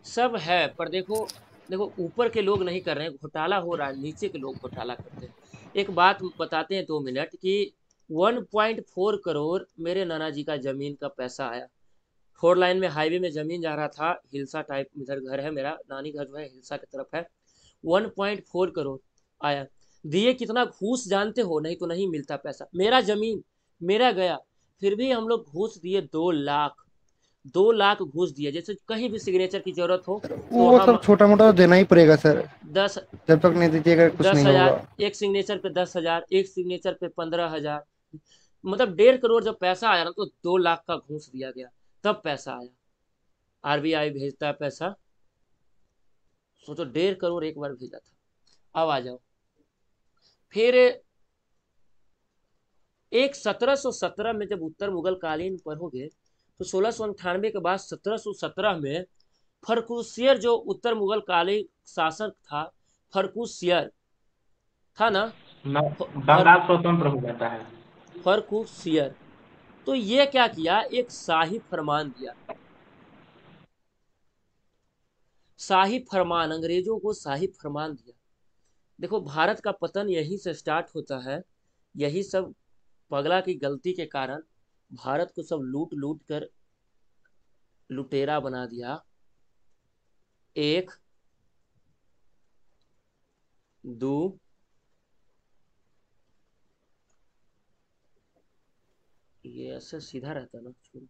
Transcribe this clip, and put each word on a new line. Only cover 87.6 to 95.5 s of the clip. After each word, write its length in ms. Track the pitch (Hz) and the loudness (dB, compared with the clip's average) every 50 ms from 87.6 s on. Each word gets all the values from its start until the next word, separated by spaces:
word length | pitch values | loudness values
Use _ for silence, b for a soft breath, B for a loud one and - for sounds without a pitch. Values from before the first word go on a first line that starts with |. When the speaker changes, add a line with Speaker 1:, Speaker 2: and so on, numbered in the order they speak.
| _ _ _ _ _ _ | _ _ _ _ _ _
Speaker 1:
लुटेरा 500 | 131 131 135 131 147 139 139 147 151 151 | -12 -12 -10 -6 -4 -4 -2 -2 -4 -4
बना 260 | 131 135 127 127 127 | -6 -6 -10 -10 -10
दिया। 360 | 113 117 120 120 123 143 165 _ _ _ _ _ _ _ _ _ _ _ _ _ _ _ _ _ _ _ _ _ _ _ _ _ _ _ _ _ _ _ | -12 -12 -14 -12 -12 -12 -12 _ _ _ _ _ _ _ _ _ _ _ _ _ _ _ _ _ _ _ _ _ _ _ _ _ _ _ _ _ _ _
एक, 360 | 156 147 147 156 180 185 - - _ _ _ _ _ _ _ _ _ _ _ _ _ _ _ _ _ _ _ _ _ _ _ _ _ _ _ _ _ _ _ _ _ _ _ _ _ _ _ _ _ _ _ _ _ _ _ _ _ _ _ _ _ _ _ _ _ - | -4 -2 -2 -2 -2 -4 -8 -18 _ _ _ _ _ _ _ _ _ _ _ _ _ _ _ _ _ _ _ _ _ _ _ _ _ _ _ _ _ _ _ _ _ _ _ _ _ _ _ _ _ _ _ _ _ _ _ _ _ _ _ _ _ _ _ _ _ -18
दो, 540 | 131 120 113 131 135 139 143 165 196 185 - _ _ _ _ _ _ _ _ _ _ _ _ _ _ _ _ _ _ _ _ _ _ | -18 -10 -8 -6 -4 -4 -4 -4 -6 -8 -12 _ _ _ _ _ _ _ _ _ _ _ _ _ _ _ _ _ _ _ _ _ _